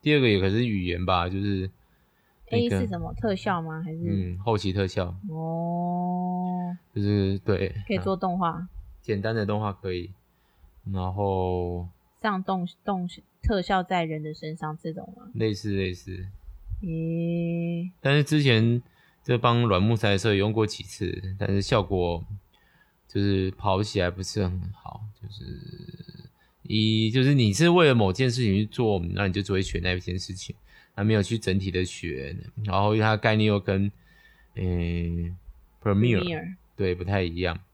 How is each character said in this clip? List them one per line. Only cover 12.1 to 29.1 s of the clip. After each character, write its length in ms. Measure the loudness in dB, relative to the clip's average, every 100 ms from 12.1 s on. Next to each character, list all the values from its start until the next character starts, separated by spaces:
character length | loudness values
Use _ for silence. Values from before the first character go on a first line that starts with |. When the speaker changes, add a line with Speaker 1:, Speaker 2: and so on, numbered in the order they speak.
| _
Speaker 2:
上 200 | -4 -4
动-， 220 | -2 -4 -4 -8
动-， 240 | -4 -4 -4 -8 _ _
特 180 | 0 0
效 220 | 2 0
在 220 | 2 -2
人 180 | -2 -4
的 100 | -8
身 240 | -10 -10 -8
上 220 | -8 -8
这 120 | -8
种 200 | -10 -12 -18
吗？ 80 | -12
Speaker 1:
类 180 | -2 -2
似， 240 | 0 -2 0
类 160 | -2
似。 340 | -4 -10 -12 -12 -14 -18 -18 -10 -8
Speaker 2:
诶。 1080 | -4 -4 -2 -2 -2 -2 -2 -2 -2 -4 -6 -4
Speaker 1:
但 160 | 2 2
是 60 |
之 200 | 4 4
前 380 | 4 6 4 2 -2 _ _ _
这 120 | -2 2
帮 260 | 4 4
软 200 | 4 4
木 140 | 4 4
塞 140 | 2
的 80 | 2
时 100 | 2
候 60 |
有 40 | 2
用 140 | 2
过 120 | 2
几 200 | -2 -2
次， 520 | -14 -6 -6 -6 -8 -6
但 100 | -2
是 120 | 0
效 220 | 2 0
果 420 | 2 0 0 -2 -6 -12 _ _ _ _ _ _ _
就 120 | -2
是 300 | 0 2 0
跑 300 | -2 0 0
起 180 | 0 0
来 100 | 0
不 120 | -2
是 200 | -6 -2
很 180 | -2 -2 -6
好， 260 | -10 -14 -14 -14 -14
就 80 | -16
是 160 | -14 -14 -14 -14 -16 -16 -18 -20 -20 -20 _ _ _
一， 460 | -2 2 4 4 2
就 120 | 4
是 100 | 4
你 200 | 6 4
是 180 | 6 6
为 180 | 8 8
了 60 |
某 180 | 6 4
件 180 | 4 0
事 120 | 2
情 120 | 2
去 120 | 2 2
做， 340 | 2 2 2 0